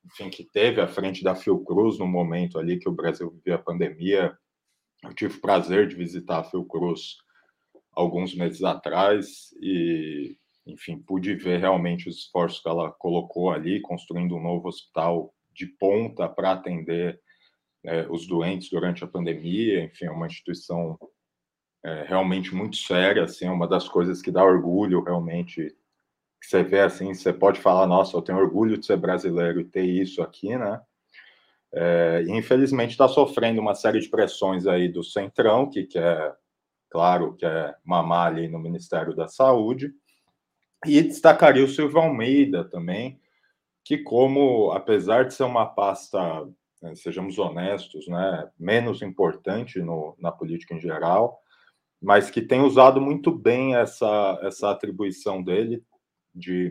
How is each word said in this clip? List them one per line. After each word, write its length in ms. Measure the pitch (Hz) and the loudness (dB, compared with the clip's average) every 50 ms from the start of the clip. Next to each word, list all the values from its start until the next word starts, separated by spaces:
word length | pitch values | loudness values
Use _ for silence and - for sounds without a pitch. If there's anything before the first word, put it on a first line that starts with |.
| _ | _
enfim, 260 | 90 _ - 101 92 | -20 _ -16 -14 -14
que 120 | - - | -14 -16
teve 380 | 87 _ _ 101 107 123 110 104 | -20 _ _ 2 2 2 4 2
à 80 | 90 - | -2 -2
frente 340 | - - 95 95 92 - | -2 -4 -4 -4 -6 -2
da 140 | 92 92 90 | -2 -2 -2
Fiocruz 600 | - - 104 92 87 - - 87 98 107 113 101 | -2 0 0 0 0 0 -2 2 2 2 2 0
no 120 | - 95 90 | -2 -4 -2
momento 500 | 90 87 85 82 85 87 90 87 - 82 | 0 -2 -2 -2 -2 -4 -4 -4 -4 -6
ali 180 | 80 85 90 | -4 -4 -4
que 120 | 90 - 92 | -4 -4 -6
o 40 | |
Brasil 380 | 85 - - - - - 90 82 | -6 -4 -4 -4 -4 -4 -10 -12
vivia 240 | 85 85 _ 92 85 | -12 -10 _ -4 -4
a 40 | 82 | -4
pandemia. 800 | - - 85 87 87 - 80 80 85 95 101 95 90 82 - _ _ _ _ _ _ _ _ _ _ _ _ _ - | -4 -6 -4 -4 -4 -6 -6 -6 -2 0 0 0 0 -2 -4 _ _ _ _ _ _ _ _ _ _ _ _ _ -20
Eu 100 | 90 87 | -18 -8
tive 220 | - 107 95 - | -6 -6 -6 -6
o 40 | - | -6
prazer 460 | - 92 98 90 87 85 92 101 104 | 0 2 2 2 2 2 2 2 2
de 80 | 92 - | 2 0
visitar 440 | 87 87 82 87 90 - - 87 82 | -8 -10 -8 -8 -10 -8 -4 -4 -4
a 60 | 80 | -4
Fiocruz 800 | - - 90 87 - - 80 87 87 82 - - - - _ _ _ _ _ _ _ _ _ _ _ _ - _ _ | -4 -8 -8 -8 -6 -6 -4 -2 -2 -4 -6 -8 -16 -18 _ _ _ _ _ _ _ _ _ _ _ _ -20 _ _
alguns 420 | _ - 90 90 90 90 92 90 90 | _ -2 -2 -2 -2 -4 -6 -6 -6
meses 280 | 87 87 82 82 - | -6 -6 -6 -4 -2
atrás 920 | 95 87 78 - - - 76 90 98 101 104 104 98 - - - - - _ - | -4 -4 -4 -4 -6 -4 0 2 2 2 2 0 -2 -8 -14 -20 -20 -20 _ -10
e, 800 | - 95 95 87 82 85 82 80 78 78 76 71 71 - - _ _ _ _ _ _ | -6 -4 -2 -2 0 -2 -2 -4 -6 -8 -10 -10 -10 -12 -14 _ _ _ _ _ _
enfim, 320 | - 78 - - - 85 80 | -20 -20 -18 -14 -14 -14 -14
pude 360 | - _ 95 95 90 101 98 | -8 _ -6 -4 -4 -4 -6
ver 260 | 85 - 90 90 87 | -6 -4 -2 -2 0
realmente 500 | 90 95 95 90 87 87 87 87 - - | 2 2 2 2 0 -2 -4 -6 -8 -12
os 80 | 80 - | -14 -14
esforços 420 | - - - 90 85 85 - - | -18 -6 -2 -2 -2 -2 -4 -8
que 80 | - 82 | -6 -4
ela 220 | 82 85 82 78 | -4 -4 -4 -6
colocou 600 | - _ - 87 85 85 82 - - 87 90 90 | -8 _ -6 -4 -2 -2 -4 -6 -6 -4 -2 -2
ali, 300 | 82 76 78 87 98 104 | -2 -4 -4 -4 -6 -6
construindo 560 | 104 - 90 85 - _ 87 87 87 87 87 | -6 -8 -12 -12 -10 _ -8 -6 -4 -4 -4
um 60 | 82 | -4
novo 260 | 80 85 87 87 87 90 | -6 -6 -6 -6 -6 -10
hospital 640 | 82 - - _ _ 85 80 85 87 82 - - _ _ _ _ | -12 -12 -20 _ _ -4 -2 -2 -2 -2 -4 -8 _ _ _ _
de 160 | _ - 95 | _ -16 -16
ponta 640 | 92 _ _ 98 98 101 110 117 113 - - 90 85 | -16 _ _ 0 0 2 0 -2 -4 -6 -6 -8 -6
pra 240 | - - 92 92 | -6 -2 -2 -2
atender, 640 | 95 95 - 104 87 82 80 80 82 85 87 87 85 - _ _ _ _ _ _ _ _ _ _ _ _ | -2 -2 -6 -8 -8 -8 -6 -6 -4 -4 -4 -4 -6 -10 _ _ _ _ _ _ _ _ _ _ _ _
é, 240 | - 85 82 82 80 - | -12 -6 -6 -6 -4 -6
os 160 | 82 85 85 | -8 -10 -8
doentes 420 | 90 90 82 82 90 98 92 90 - | -4 -4 -2 -2 -2 -4 -6 -8 -8
durante 340 | 92 85 87 90 87 - | -6 -4 -4 -4 -4 -6
a 40 | - | -10
pandemia. 800 | - - 90 85 85 80 76 80 85 92 104 117 110 101 87 80 | -10 -8 -8 -6 -6 -6 -6 -6 -6 -4 -2 0 0 0 -2 -4
Enfim, 200 | 80 _ - 90 | -6 _ -12 -10
é 60 | 82 | -10
uma 160 | 78 82 85 | -8 -8 -10
instituição, 720 | 80 82 - _ - 85 85 - - 87 87 85 80 82 - - - _ _ _ _ _ _ _ _ _ _ _ _ _ _ | -10 -10 -12 _ -12 -12 -12 -10 -8 -6 -6 -6 -6 -8 -12 -16 -20 _ _ _ _ _ _ _ _ _ _ _ _ _ _
é, 220 | - 78 80 78 76 | -12 -10 -10 -10 -6
realmente 480 | 78 92 95 95 92 92 95 92 - 92 | -2 0 0 0 0 -2 -4 -4 -6 -6
muito 220 | 92 104 110 - | -6 -6 -6 -8
séria, 480 | - - - 95 90 92 98 101 101 82 | -10 -6 0 2 2 4 4 4 2 0
assim, 220 | 80 - - 90 | -2 -4 -6 -6
é 40 | 90 | -4
uma 160 | 90 87 85 | -2 -2 0
das 220 | 85 95 87 - - | 0 0 -2 -2 0
coisas 320 | - 92 87 92 90 - | 0 0 0 0 -2 -4
que 100 | - 95 | -6 -2
dá 140 | 87 90 95 | 2 4 6
orgulho 580 | 95 92 87 - 85 87 98 104 95 90 87 | 6 6 4 2 0 0 0 2 2 0 0
realmente, 720 | - - 90 87 85 82 82 87 87 87 - - 78 76 - _ _ _ _ _ _ _ _ _ _ _ _ _ | 0 -2 -4 -4 -4 -6 -6 -6 -8 -8 -8 -10 -10 -10 -12 _ _ _ _ _ _ _ _ _ _ _ _ _
que 80 | - | -8
você 160 | - - 92 | 0 0 0
vê 180 | 87 90 95 98 | 2 4 4 4
assim, 340 | 98 90 - - 95 98 95 | 4 4 2 -4 -8 -8 -8
você 180 | - - 92 | -4 -2 -2
pode 300 | 87 - 98 101 95 - | 0 4 4 2 2 4
falar, 240 | - 95 92 92 95 | 2 4 4 6 4
"Nossa, 280 | 90 90 92 98 95 - | 4 4 4 2 2 -2
eu 60 | 85 | -6
tenho 160 | 82 - 92 | -4 -2 2
orgulho 400 | 95 95 82 78 98 113 110 107 | 2 2 2 2 0 0 0 0
de 80 | 104 - | -2 0
ser 140 | - 101 87 | 0 0 0
brasileiro 600 | 87 92 92 87 - 92 85 87 87 85 87 90 | 2 -2 -2 -2 -2 -2 -2 0 0 0 -2 -4
e 60 | 80 | -6
ter 220 | - _ 95 92 | -4 _ -2 -2
isso 340 | 92 90 95 95 92 - - | 0 0 0 -2 -4 -4 -6
aqui", 340 | 85 - - - - 98 120 | -8 -8 -8 -10 -8 -6 -6
né? 280 | 127 117 101 107 113 - _ _ _ _ _ _ - - _ _ _ _ _ _ _ _ _ | -4 -4 -6 -6 -8 -12 _ _ _ _ _ _ -20 -20 _ _ _ _ _ _ _ _ _
É, 500 | - - 85 87 85 85 85 82 82 85 85 | -6 -2 0 2 4 4 4 2 2 0 0
e 60 | 87 | -2
infelizmente 640 | 104 113 110 - 127 131 139 135 135 123 117 117 - | -4 -4 0 2 4 4 4 2 2 0 -2 -4 2
tá 140 | - 113 123 | 4 4 4
sofrendo 500 | - 151 135 - - 117 113 113 113 110 | 6 4 2 2 2 -2 0 0 0 0
uma 160 | 107 104 101 | 0 -2 -2
série 260 | - - 110 107 110 | 0 0 0 0 0
de 100 | - - | -2 -2
pressões 560 | - 113 104 90 - - 101 95 95 92 90 | 0 0 0 0 0 -2 -2 -2 0 0 0
aí 200 | 98 90 90 90 | 2 2 2 0
do 160 | 87 85 87 | 0 -2 -6
Centrão, 680 | 85 - - - 98 101 _ - 117 110 107 120 139 143 | -8 -6 -6 -6 -6 -4 _ 2 4 4 4 4 0 -2
que 140 | 135 104 95 | -4 -8 -8
quer, 520 | - - 87 85 87 82 78 78 73 - _ _ _ _ _ _ _ _ _ _ _ | -4 -4 0 0 0 0 0 -2 -6 -8 _ _ _ _ _ _ _ _ _ _ _
claro, 460 | - 82 85 90 90 90 85 - 87 | -2 2 2 4 4 2 0 -4 -4
quer 420 | 87 90 82 80 82 78 71 - _ _ | -4 -4 -2 -2 -2 -4 -6 -10 _ _
mamar 440 | 82 90 87 80 82 85 87 87 85 | 0 0 0 2 2 2 2 2 0
ali 200 | 82 82 82 80 | 0 -2 -6 -6
no 100 | 82 82 | -8 -10
Ministério 560 | 80 82 85 85 - - - 82 80 82 78 | -8 -8 -10 -10 -8 -6 -6 -4 -4 -4 -6
da 140 | 82 80 80 | -6 -8 -8
Saúde. 640 | - - 131 131 127 117 107 110 127 131 139 147 139 _ _ _ _ _ _ _ _ _ _ _ _ _ _ _ _ _ - | 0 2 4 4 4 4 2 -2 -4 -4 -6 -10 -12 _ _ _ _ _ _ _ _ _ _ _ _ _ _ _ _ _ 0
E 160 | 160 147 143 | 4 6 6
destacaria 640 | 156 147 - - - 165 147 - - 147 135 131 135 | 6 4 -2 6 8 8 8 10 8 8 8 8 4
o 40 | 135 | 4
Silvio 300 | - - 151 143 156 165 | 2 0 -2 2 4 4
Almeida 680 | 160 160 139 117 113 127 139 143 139 139 - 87 85 | 2 4 0 0 0 2 4 4 4 4 2 -2 -4
também, 560 | - - 87 85 87 92 104 120 135 135 _ _ _ _ _ _ _ _ _ _ _ _ _ _ | -6 -8 -10 -6 -6 -4 -4 -6 -8 -12 _ _ _ _ _ _ _ _ _ _ _ _ _ _
que 140 | - 151 147 | -4 -4 -4
como, 720 | - - 113 120 131 135 135 139 143 131 123 113 104 82 | -2 0 4 4 4 6 6 4 4 4 4 4 2 2
apesar 520 | 82 95 - - 110 101 90 95 110 123 131 | 2 -2 0 2 2 2 2 2 4 4 4
de 100 | 131 - | 2 0
ser 80 | - | -2
uma 240 | 135 123 123 117 110 | -2 0 2 0 0
pasta, 520 | - - - 101 98 95 - - - - 95 90 85 80 78 76 69 - _ _ _ _ _ | 0 0 0 0 0 -2 -4 -10 -6 -4 -2 -2 -2 -4 -6 -10 -14 -18 _ _ _ _ _
né, 140 | 85 82 78 | -18 -16 -16
sejamos 440 | - - 82 85 92 95 98 92 104 | -12 -10 -10 -8 -8 -8 -8 -4 -4
honestos, 720 | 95 85 80 85 90 95 101 92 - - - - - 87 | -4 -4 -4 -6 -4 -4 -6 -6 -8 -14 -16 -16 -12 -8
né, 420 | 87 87 95 98 87 78 78 - _ _ | -6 -4 -2 -2 -4 -6 -8 -14 _ _
menos 440 | 82 92 110 120 120 117 95 - | -2 0 0 0 0 -2 -6 -6
importante 800 | 107 98 92 - 95 82 78 - _ 95 98 113 120 117 - 92 | -8 -12 -2 0 0 0 0 -4 _ -6 -6 -6 -8 -8 -8 -8
no, 360 | 85 82 85 80 78 80 - _ | -6 -6 -6 -8 -8 -10 -12 _
na 140 | 90 85 | -8 -8
política 420 | - - 87 80 82 85 - _ - | -8 -8 -10 -10 -10 -10 -10 _ -14
em 60 | 80 | -10
geral, 600 | 82 87 78 78 80 82 90 104 117 120 - - _ _ _ _ _ _ _ _ _ _ _ _ | -8 -8 -6 -4 0 2 2 2 2 2 -2 -10 _ _ _ _ _ _ _ _ _ _ _ _
mas 300 | - 98 101 104 101 - | 4 6 6 6 6 2
que 100 | - 113 | -4 -6
tem 220 | - - 127 127 | 0 2 4 4
usado 380 | 139 135 104 127 127 135 135 139 | 4 6 10 10 10 10 10 6
muito 300 | 139 139 151 143 - 170 | 2 0 -2 0 0 0
bem 440 | 165 - 104 113 120 127 131 135 127 | 0 4 2 2 4 4 0 0 2
essa, 640 | 120 120 120 - - 120 107 104 107 101 95 92 - | 2 0 0 -2 -2 0 0 2 2 2 0 0 -2
essa 280 | 95 98 95 - - 104 | -6 -8 -6 -2 -2 -2
atribuição 720 | 98 98 - 104 92 95 104 98 92 - - 104 95 95 | -2 -2 -4 -8 -6 -4 -4 -6 -6 -4 -6 -6 -4 -4
dele 420 | 90 90 90 101 117 113 117 117 - _ _ _ _ _ _ _ _ _ _ | -4 0 0 0 0 0 -4 -8 -10 _ _ _ _ _ _ _ _ _ _
de 360 | 87 87 92 90 90 90 85 | -16 -8 -4 -2 -2 -2 -2